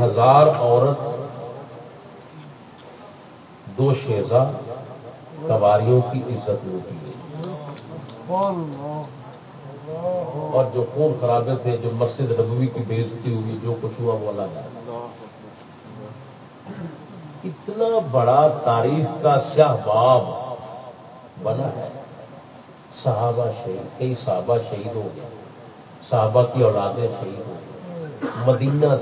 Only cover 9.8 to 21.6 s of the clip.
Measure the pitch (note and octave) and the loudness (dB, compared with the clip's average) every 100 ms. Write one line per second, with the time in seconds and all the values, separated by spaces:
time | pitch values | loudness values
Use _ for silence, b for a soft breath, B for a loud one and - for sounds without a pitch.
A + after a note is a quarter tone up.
9.8 | D3 D#3+ F3 F3+ D#3+ C#3+ D3+ C3 A#2+ B2 | -12 -6 -4 -4 -4 -6 0 2 2 0
10.8 | A2+ C#3 D3+ B2+ A#2+ A#2 A#2 B2+ B2 A#2 | -2 2 2 2 2 2 2 0 0 -2
11.8 | A#2 A2+ A#2+ - B2 G#2+ G#2+ B2 B2+ A2+ | -2 0 -2 0 0 2 0 2 0 0
12.8 | G#2+ A2+ A#2 - B2 A2+ A2 A2 A#2 A#2 | -2 -2 -2 -4 -4 -2 -2 -4 -4 -4
13.8 | A2 - A#2 G#2+ G#2+ G#2 E3+ D3 B2 A#2+ | -4 -4 -2 0 -2 -4 -4 -6 -12 -12
14.8 | A#2 A#2 A#2+ A2+ A2 - A2 - - - | -12 -10 -12 -14 -18 -18 -20 -20 -20 -20
15.8 | A2 G#2+ G#2+ G#2+ - - - - - F#3+ | -18 -16 -16 -16 -18 -20 -20 -18 -16 -12
16.8 | E3 - - F#3+ D3+ D3 F3+ D3 - G#3+ | -12 -12 -18 -18 -18 -12 -12 -10 -8 -2
17.8 | A3+ A3+ D3 B2+ A#2 - D3+ - A#2+ A#2 | 0 0 2 2 4 6 6 4 2 2
18.8 | C3 D#3 C#3+ - D3+ C#3 - C#3+ D3+ A2 | 2 2 0 2 4 4 4 6 6 4
19.8 | G#2+ G#2+ B2+ B2 F2 - - A#2+ - - | 2 4 6 6 2 -6 -8 -10 -12 -14
20.8 | - - - - - - F2 A#2+ | -16 -18 -20 -20 -20 -6 -2 -2